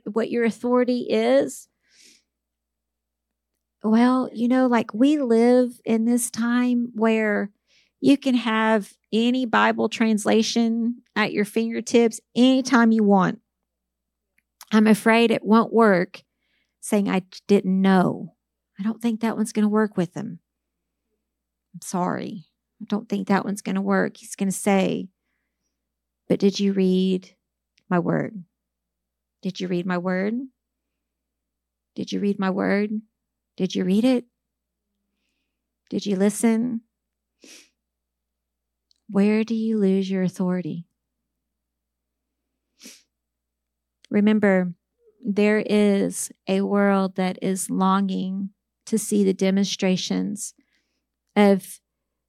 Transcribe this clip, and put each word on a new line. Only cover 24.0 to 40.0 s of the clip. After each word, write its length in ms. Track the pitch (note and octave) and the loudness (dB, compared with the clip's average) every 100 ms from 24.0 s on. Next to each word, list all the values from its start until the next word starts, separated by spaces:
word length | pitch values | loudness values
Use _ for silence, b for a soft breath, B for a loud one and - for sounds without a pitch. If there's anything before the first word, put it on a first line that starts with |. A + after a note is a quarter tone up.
| F#3 - | -2 -6
He's 180 | - | -18
gonna 160 | - G3 | -8 -6
say, 580 | F#3 - G3 F#3 - F#3+ _ _ _ _ _ _ _ _ _ _ _ - | -4 0 2 0 -4 -10 _ _ _ _ _ _ _ _ _ _ _ -6
but 100 | - | 0
did 220 | G3 F#3+ | 0 0
you 120 | G3+ | -2
read 640 | G3 F#3 F#3 F#3 F#3 F#3 _ _ _ _ _ - | 0 2 2 0 -2 -6 _ _ _ _ _ -4
my 100 | F3+ | -2
word? 460 | E3+ D#3+ D3 G#3+ E3+ _ _ _ _ _ _ _ _ _ | -2 -4 -6 -10 -20 _ _ _ _ _ _ _ _ _
Did 180 | F#3+ F3+ | -12 -8
you 80 | F#3 | -6
read 180 | F3+ F#3 | -4 -4
my 120 | F3+ | -4
word? 360 | F3+ F#3 G3+ A#3 C4+ _ _ _ _ _ _ _ _ _ _ _ _ _ _ | -4 -4 -4 -6 -10 _ _ _ _ _ _ _ _ _ _ _ _ _ _
Did 180 | - F#3+ | -12 -8
you 80 | F#3+ | -4
read 180 | G3+ G3+ | -4 -2
my 120 | F#3+ | -2
word? 400 | F#3+ F#3+ G3 G#3 G#3+ - _ _ _ _ - | -2 -2 -2 -2 -6 -10 _ _ _ _ -8
Did 180 | F3+ | -6
you 100 | G3 | -4
read 200 | F#3 G3+ | -2 0
it? 200 | B3 B3 A#3+ _ _ _ _ _ _ _ _ _ _ _ _ _ _ _ _ | 2 0 -4 _ _ _ _ _ _ _ _ _ _ _ _ _ _ _ _
Did 140 | G3+ | -8
you 120 | G3+ F#3 | -4 0
listen? 680 | G3+ G#3 A#3 A3+ B3 A#3 - _ _ _ _ _ B B B _ _ _ _ _ _ _ _ _ _ _ _ _ - | 0 0 0 0 -2 -6 -10 _ _ _ _ _ B B B _ _ _ _ _ _ _ _ _ _ _ _ _ -6
Where 340 | G3 G3+ G#3+ | 0 2 2
do 120 | A3 | 0
you 240 | A3+ A3 A3 | -4 -2 0
lose 320 | G3 F#3+ | 2 0